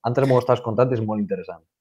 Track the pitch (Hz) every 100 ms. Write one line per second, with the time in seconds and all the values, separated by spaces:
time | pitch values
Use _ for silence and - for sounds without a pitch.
0 | 117 123 135 127 120 120 117 107 127 117
1 | 110 107 95 92 90 85 _ _